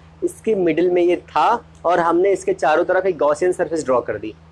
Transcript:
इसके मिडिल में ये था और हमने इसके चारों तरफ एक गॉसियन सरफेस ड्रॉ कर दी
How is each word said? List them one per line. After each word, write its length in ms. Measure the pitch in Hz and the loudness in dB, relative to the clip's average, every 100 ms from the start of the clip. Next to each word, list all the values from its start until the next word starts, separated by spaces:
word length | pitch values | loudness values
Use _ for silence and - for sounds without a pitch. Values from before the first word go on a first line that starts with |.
| - - | -20 -8
इसके 300 | 175 - 226 208 | -8 -6 -4 0
मिडिल 340 | 170 156 180 | 0 2 2
में 100 | 175 | 2
ये 140 | 175 175 | 2 0
था 460 | - 151 175 233 - - 165 | -2 0 2 0 -4 -8 0
और 140 | 175 | 0
हमने 320 | 170 170 196 | 2 2 2
इसके 220 | 185 - | 0 -2
चारों 300 | 190 170 156 180 | -2 0 2 2
तरफ 200 | 185 190 | 0 0
एक 120 | 156 | 0
गॉसियन 340 | 147 147 180 | 0 2 0
सरफेस 320 | 175 165 160 131 | -2 -4 -4 -2
ड्रॉ 140 | 127 | -2
कर 160 | 117 107 | -2 -6
दी 160 | 110 - - | -10 -14 -20